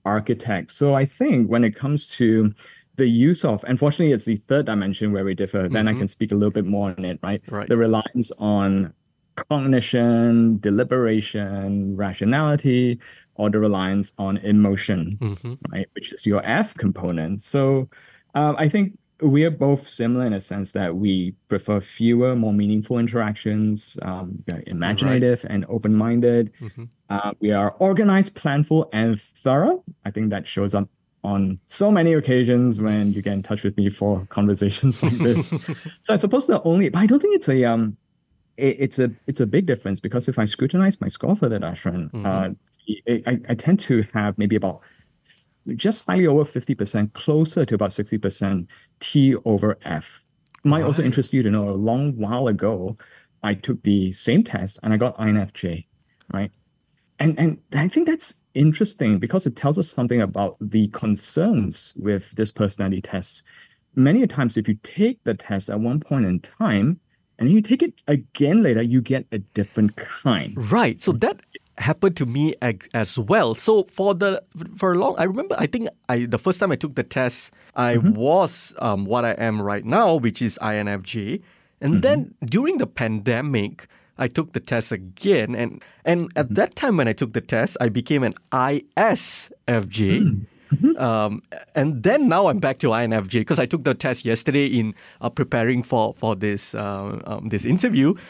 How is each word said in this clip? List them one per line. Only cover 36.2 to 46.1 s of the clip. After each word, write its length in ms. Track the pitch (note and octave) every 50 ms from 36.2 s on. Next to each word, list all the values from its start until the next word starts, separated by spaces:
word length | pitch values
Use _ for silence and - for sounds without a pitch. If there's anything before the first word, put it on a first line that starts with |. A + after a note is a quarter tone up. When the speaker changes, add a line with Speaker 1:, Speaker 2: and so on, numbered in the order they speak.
| - G3 A#3 C4 C#4
Speaker 1:
the 140 | - - - -
only, 240 | E3 E3 F#3 G3
but 120 | D3 - E3+
I 60 | G#3
don't 160 | G3+ B3 C#4+
think 140 | G4 G#4 G#4
it's 140 | E4+ - -
a, 160 | C3+ C3 B2
um, 320 | A#2 A2+ A2+ A2+ G#2+ G#2 - _ _ _ _ _ _ _ _ _ _ _
it, 220 | - C3+ C3+ - -
it's 200 | C#3 B2+ - C3+
a, 120 | B2+ - G#2+ - _
it's 140 | - C#3 -
a 40 | B2+
big 200 | G#2+ G2+ D#3+ F#3+
difference, 340 | E3 B2 - - G2 G2 F#2
because 300 | - G#2+ A2+ B2 A#2+ -
if 100 | B2+ -
I 60 | A2
scrutinize 560 | G#2+ - - B2+ C3+ - F3+ F#3+ G3 G3 -
my 80 | - F#3+
score 260 | - - - - G3
for 140 | G#3 F#3+ -
the 100 | A2+ G2
Darshan, 500 | - E2 F2+ - - F#3 F3 F3+ E3 -
Speaker 2:
Mm-hmm. 140 | - A2+ G2+
Speaker 1:
uh, 240 | G2 F#2+ F#2+ F#2+ F#2+ G2 - _ _ _ _ _ - G#2+ G#2 -
it, 220 | A#2 A#2+ A2 -
I, 100 | A#2+ B2 A#2 - -
I 60 | A#2+
tend 260 | G#2+ - D3+ F#3 G3
to 240 | - - C3 A2+ G#2+ - -
have 240 | A2 G#2 G#2 F#2+
maybe 180 | - G#2 G2+ A2
about 240 | G#2+ G2 F#2+ E2+ - _ _ _ _ _ _ _ _ _ _ - - - _ _ _ - - C3
just 300 | A2 - G3+ G#3+ - -
slightly 200 | -